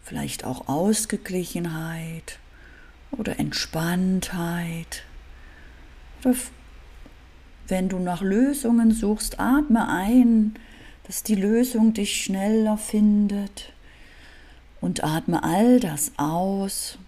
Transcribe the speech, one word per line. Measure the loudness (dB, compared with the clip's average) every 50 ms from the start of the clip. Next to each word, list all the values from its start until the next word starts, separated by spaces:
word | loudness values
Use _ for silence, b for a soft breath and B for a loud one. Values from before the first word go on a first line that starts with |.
| _
vielleicht | -10 -8 -6 -6 -6 -8 -8 -8
auch | -10 -10 -8 -6 -4
Ausgeglichenheit | -2 0 2 2 2 0 0 -4 -6 -6 -6 -6 -6 -6 -6 -4 -6 -6 -6 -4 -6 -6 -8 -8 -10 -10 -10 -10 -12 -12 -14 -16 -18 -18 -20 b b b b b b b b b b b b -12
oder | -10 -6 -6 -6 -4 -4
Entspanntheit. | -4 -4 -2 -4 -6 -4 -4 -4 -2 0 0 0 2 2 0 0 -2 -4 -6 -6 -4 -4 -4 -4 -6 -6 -8 -10 -10 -12 -14 -14 -14 -16 -20 -20 -18 b b b b b b b b b b b b b b b b -20 -20 -2
Oder | 0 0
f-, | 0 0 -2 -12 -16 -20 -20 -20 -20 -20 -20 -20 -20 -20 -20 -20 -20 -20 -20 -20 -20 -20 -20 -20 -20 -20 -6
wenn | -4 -2 -2 0 -2
du | -2 -2
nach | -2 -4 -4 -2
Lösungen | 0 0 4 4 4 2 2 -2 0 2 2 4 6 4
suchst, | 4 4 0 0 0 -2 -4 -8 -4 -2
atme | 2 4 4 2 4 4 2 2 2 0
ein, | -2 -2 0 4 6 8 8 8 6 4 4 2 -2 B B B B B B B B B B
dass | -12 -12 -10 -2
die | 0 0
Lösung | 2 2 2 4 4 2 2 2 4 4 4 4
dich | 2 -2 -2 -2 -4 -4
schneller | -4 -2 -2 0 2 2 2 2 2 0
findet. | -2 -4 -2 2 4 4 6 6 4 2 2 0 -4 -6 -6 -10 -16 -18 -18 -20 b b b b b b b b b b b b b b b b b b b -14 -6
Und | -6 -4 -4 -2 -2
atme | -2 -2 -2 -2 0 -2 0 0
all | 0 2 4 6 6 6 4
das | 4 0 -4 -4 -6 -6 -4
aus | -4 -2 -2 0 -2 -2 -2 -2 -2 -4 -4 -6 -8 -10 -10 -12 -16 -20